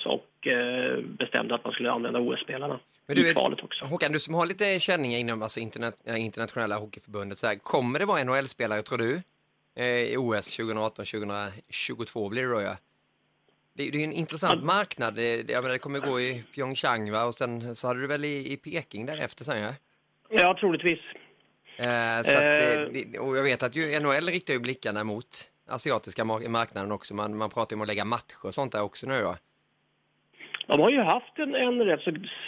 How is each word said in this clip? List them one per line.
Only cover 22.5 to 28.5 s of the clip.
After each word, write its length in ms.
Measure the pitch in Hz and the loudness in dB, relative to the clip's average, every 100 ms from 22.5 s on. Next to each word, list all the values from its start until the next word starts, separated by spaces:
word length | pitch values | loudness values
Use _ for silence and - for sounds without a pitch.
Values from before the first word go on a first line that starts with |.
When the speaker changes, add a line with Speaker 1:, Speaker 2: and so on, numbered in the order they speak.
| 151 151 | 6 4
Speaker 1:
Eh. 140 | 151 151 131 113 | 2 0 -6 -8
Speaker 2:
det, 80 | 117 | -6
och 180 | 131 131 | -2 2
jag 60 | |
vet 200 | 139 123 | 2 2
att 120 | 127 131 | 0 -2
ju 180 | 160 | -2
N 120 | 151 147 | 0 2
H 80 | |
L 120 | 139 175 | 2 2
riktar 280 | 175 - | -2 0
ju 60 | 131 | -2
blickarna 440 | 123 131 113 104 | -2 -4 -2 -2
mot 220 | 107 107 - - - _ - | -2 -4 -8 -12 -14 _ -10
asiatiska 560 | 123 156 117 - - | -4 0 0 -2 -4
mar-, 260 | 110 110 117 | 0 0 0
marknaden 420 | 113 117 104 98 | 0 0 -2 -4
också. 240 | 104 - 101 | -4 -6 -4
Man, 220 | 104 107 | -4 -2
man 120 | 107 | -2
pratar 260 | 120 113 107 | -2 -2 -2
ju 20 | |
om 40 | |
att 60 | 107 | -2
lägga 180 | 104 104 | -2 0
matcher 320 | 117 - - | -2 -4 -10
och 100 | 101 | -6